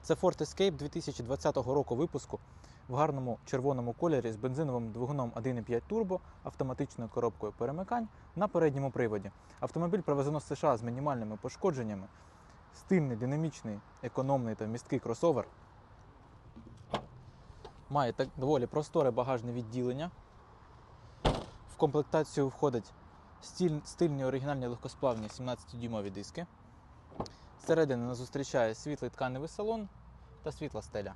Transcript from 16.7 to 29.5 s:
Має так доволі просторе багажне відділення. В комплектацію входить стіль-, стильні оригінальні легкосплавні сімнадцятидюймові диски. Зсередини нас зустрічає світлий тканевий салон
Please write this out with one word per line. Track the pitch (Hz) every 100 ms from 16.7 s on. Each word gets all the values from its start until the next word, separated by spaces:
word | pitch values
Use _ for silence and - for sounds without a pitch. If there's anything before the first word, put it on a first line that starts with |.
| - - - - - - - - - - - -
Має | 143 123
так | - 135 -
доволі | 131 147 120
просторе | 147 151 170 135
багажне | 117 123 127 120
відділення. | 120 110 123 123 127 170 - - - - - - - - - - - - - - - -
В | -
комплектацію | 156 147 143 160 151 - 135
входить | - 147 120 - - - - - -
стіль-, | - - 180 151 -
стильні | - 170 143 131
оригінальні | 131 139 139 123
легкосплавні | 120 131 - 135 113 107
сімнадцятидюймові | - 127 120 - 120 117 110 101
диски. | 98 101 - 170 - - - - - - - - - - -
Зсередини | - 160 151 123 120
нас | 120
зустрічає | 123 139 135 139 113 110
світлий | 147 147 123
тканевий | - 131 131
салон | 160